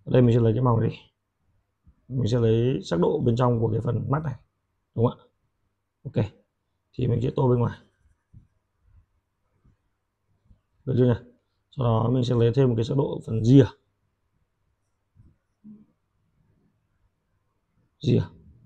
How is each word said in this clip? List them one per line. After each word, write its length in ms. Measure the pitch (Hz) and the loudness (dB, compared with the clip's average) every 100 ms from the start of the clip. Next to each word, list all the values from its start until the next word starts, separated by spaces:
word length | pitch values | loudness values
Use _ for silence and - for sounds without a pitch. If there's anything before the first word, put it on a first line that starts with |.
Ở 80 | - | -2
đây 100 | 127 | 2
mình 120 | 123 | 4
sẽ 60 | 120 | 4
lấy 120 | 113 | 2
cái 100 | 117 | 2
màu 180 | 127 113 | 0 0
gì? 80 | 113 - - _ _ _ _ _ _ _ _ _ - | -2 -6 -16 _ _ _ _ _ _ _ _ _ -10
Mình 180 | 131 107 | -4 -2
sẽ 120 | 123 | 0
lấy 420 | 113 113 123 - | 2 2 0 -2
sắc 160 | - 170 | -4 -2
độ 220 | - 143 | 0 0
bên 120 | 123 117 | 0 0
trong 240 | 123 117 | 0 0
của 100 | 110 | -2
cái 100 | 110 | -2
phần 300 | 123 110 104 | -4 -4 -4
mắt 120 | 143 | -4
này. 100 | 156 113 _ _ _ _ _ | -6 -12 _ _ _ _ _
Đúng 120 | 113 120 | -2 -2
không 120 | - | -4
ạ? 60 | _ _ _ _ _ _ _ _ | _ _ _ _ _ _ _ _
Ok. 200 | 143 - 101 - _ _ _ _ _ | -8 -6 -6 -8 _ _ _ _ _
Thì 140 | - 127 | -6 -4
mình 140 | 113 | -2
sẽ 80 | 127 - | -4 -2
tô 120 | 131 | 0
bên 100 | 123 | 0
ngoài. 200 | 113 - _ _ _ _ _ - _ _ _ _ _ _ _ _ _ _ _ _ _ _ _ _ _ _ _ _ _ _ _ _ | -2 -6 _ _ _ _ _ -20 _ _ _ _ _ _ _ _ _ _ _ _ _ _ _ _ _ _ _ _ _ _ _ _
Được 100 | 131 117 | -4 0
chưa 100 | 123 | 0
nhỉ? 240 | 110 - _ _ _ _ - | 0 -6 _ _ _ _ -6
Sau 80 | |
đó 260 | 120 113 113 | -2 0 0
mình 140 | 127 | -2
sẽ 100 | 120 | 0
lấy 180 | 120 117 | 0 0
thêm 140 | 123 131 | 2 0
một 60 | 117 | 0
cái 80 | |
sắc 120 | 113 139 | -2 -2
độ 240 | - - - | -4 -6 -8
phần 180 | 110 | -2
rìa. 220 | 110 135 117 - _ _ _ _ _ _ _ _ _ _ _ _ _ _ _ _ _ _ 214 214 _ _ _ _ _ _ _ _ _ _ _ _ _ _ _ _ _ _ _ _ _ _ | 6 6 6 0 _ _ _ _ _ _ _ _ _ _ _ _ _ _ _ _ _ _ -20 -20 _ _ _ _ _ _ _ _ _ _ _ _ _ _ _ _ _ _ _ _ _ _
Rìa. 220 | - - - - - - | -2 -2 -2 -10 -20 -20